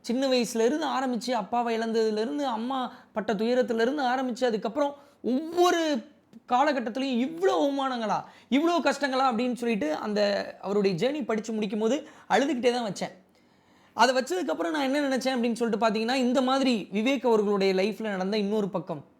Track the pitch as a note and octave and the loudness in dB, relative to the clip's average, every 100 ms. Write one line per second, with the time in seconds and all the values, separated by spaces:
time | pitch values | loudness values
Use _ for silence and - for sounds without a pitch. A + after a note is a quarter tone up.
0 | - A#3+ C4+ B3+ A3+ A3+ A3+ D4+ D4+ B3 | -4 -2 0 0 0 0 0 0 -2 -2
1 | C4+ B3 A#3+ B3 G3 A#3+ A#3 A3+ A3+ A3 | -2 -4 -2 -4 -2 -2 -2 -2 -2 0
2 | A3 G#3+ A3+ D4 C#4 A3 A#3 C4+ B3 - | 0 0 -2 -2 -4 -4 -4 -4 -6 -10
3 | - - G3+ G#3 A3 B3+ A#3 A3+ A#3 D4+ | -10 -8 -4 -2 0 2 0 2 0 0
4 | B3+ B3+ B3+ A3+ B3 A3 A3+ A3+ C#4+ C#4+ | 0 0 -2 -2 -2 0 -4 -2 -2 -4
5 | - _ - B3+ D#4+ F4 F4+ F4 D#4+ C#4 | -20 _ -4 -2 -2 2 4 4 2 0
6 | - - _ - _ B3 D4 C4+ A#3+ A3 | -4 -20 _ -20 _ 2 4 2 -2 -4
7 | C#4 A#3+ B3+ E4 F#4+ F4+ D4 C#4 C4+ B3 | -2 0 0 0 2 4 2 2 -2 -2
8 | A3 E3+ - - - B3+ E4 F4 C#4+ C4 | -2 -2 -4 -18 0 2 4 2 2 0
9 | C#4 B3+ C4 A3 B3+ A#3+ A#3 A3 D4+ - | 0 2 2 2 -2 -2 0 0 0 -2
10 | A3 G#3 G3+ G3 F#3+ - F#3+ G3+ G3+ F3+ | -2 0 2 0 -4 -8 -2 2 2 2
11 | A#3 D4+ A#3 A3+ G#3+ A3 G#3 G#3+ A3 C#4+ | -2 -2 -2 -4 -2 -4 -4 0 0 0
12 | D4+ - - F#3+ C#4 C4+ A#3+ A#3+ A#3 F3 | -4 -20 0 2 2 0 0 0 -4 -6
13 | F3 - _ _ _ _ _ _ _ - | -8 -10 _ _ _ _ _ _ _ 2
14 | B3 B3+ B3+ F#4 D#4 D#4 E4+ D#4 C4+ C#4 | 4 4 0 -2 -2 -2 -2 0 0 0
15 | C#4+ C4 B3+ C4 A#3 A3+ A#3 G#3+ A3+ G#3+ | 0 0 0 0 0 0 -2 2 2 2
16 | A3+ C4 B3 B3+ B3+ C4+ C4+ A#3 E3 F#3+ | 0 0 2 2 2 2 2 0 -2 -2
17 | A3 C#4 B3 A3 G#3 G3+ F#3+ F#3+ G3 G3+ | 0 0 2 2 4 2 2 2 0 -2
18 | A3 F#3+ F#3 A3 G3+ G#3+ G3+ F#3 D#3+ D#3 | -4 -4 -2 -2 0 0 -2 -4 -8 -10
19 | - | -12